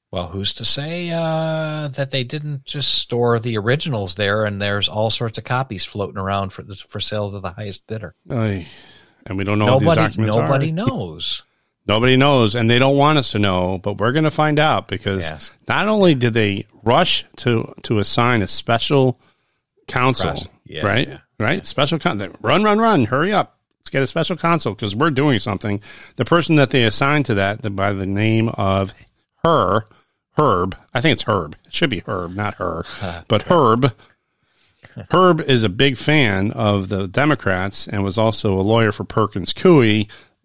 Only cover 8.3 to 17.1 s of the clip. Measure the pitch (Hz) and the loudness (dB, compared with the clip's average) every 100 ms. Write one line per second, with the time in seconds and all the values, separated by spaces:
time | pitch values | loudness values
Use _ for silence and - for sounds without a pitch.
8.3 | 123 110 98 80 - - - _ _ - | -2 -2 -2 -8 -20 -20 -20 _ _ -10
9.3 | 95 98 104 107 135 151 160 110 107 107 | -6 -2 2 4 4 4 4 2 0 0
10.3 | 110 110 139 156 160 247 240 90 78 - | 0 2 0 0 -2 -2 -4 -8 -8 -8
11.3 | - _ _ _ _ 101 110 127 131 143 | -8 _ _ _ _ 0 2 4 4 6
12.3 | 135 110 120 113 120 135 139 143 151 117 | 4 4 2 2 4 4 4 4 2 0
13.3 | 107 101 92 90 95 101 98 110 147 156 | 0 0 2 0 -2 -6 -2 0 2 0
14.3 | - 151 151 151 104 - 98 101 95 80 | 0 0 2 2 0 -2 -6 -4 -4 -4
15.3 | 76 - _ - 135 202 214 180 135 123 | -8 -16 _ -4 -2 0 4 4 4 2
16.3 | 113 104 101 - _ 113 139 180 | 2 0 -2 -8 _ 2 2 2